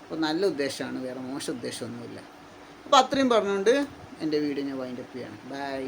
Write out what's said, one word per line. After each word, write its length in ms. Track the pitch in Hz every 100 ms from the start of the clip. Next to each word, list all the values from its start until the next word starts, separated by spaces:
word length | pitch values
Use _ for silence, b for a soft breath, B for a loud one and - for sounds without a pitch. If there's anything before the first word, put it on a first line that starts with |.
അപ്പോൾ 160 | - 160 156
നല്ല 180 | 160 196
ഉദ്ദേശമാണ്, 460 | 143 139 - 131 127 127
വേറെ 120 | 127 127
മോശം 220 | 139 - 131
ഉദ്ദേശമൊന്നുമില്ല. 640 | 123 120 117 120 113 107 - - - - - - -
അപ്പോൾ 120 | 277
അത്രയും 280 | 262 277 262
പറഞ്ഞുകൊണ്ട് 400 | 226 202 196 196 277 285 - - -
എൻ്റെ 140 | 156 151 147
വീഡിയോ 200 | 139 139
ഞാൻ 80 | 135
വൈൻഡ് 220 | 127 123
അപ്പ് 140 | 123 127
ചെയ്യാണ്. 220 | 117 107 117
ബൈ. 300 | 139 139 135